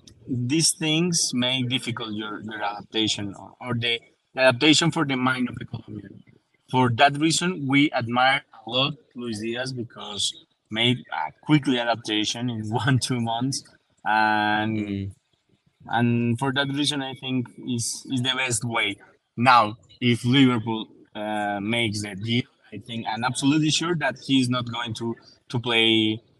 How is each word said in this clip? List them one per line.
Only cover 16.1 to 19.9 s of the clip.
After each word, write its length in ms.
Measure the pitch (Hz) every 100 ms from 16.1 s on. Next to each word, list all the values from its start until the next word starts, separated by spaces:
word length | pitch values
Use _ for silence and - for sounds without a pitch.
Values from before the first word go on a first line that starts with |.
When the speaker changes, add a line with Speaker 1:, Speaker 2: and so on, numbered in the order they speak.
| 120 120 117
Speaker 1:
for 140 | 139
that 160 | 131 139
reason, 340 | 139 143 147
I 120 | 131
think 340 | 127 131 131 120 - 131
is, 400 | 120 107 - -
is 80 | 131
the 120 | 127 127
best 280 | 131 120
way. 320 | 123 117 104 98 - _ _ -
Now, 400 | 123 123 107 113 _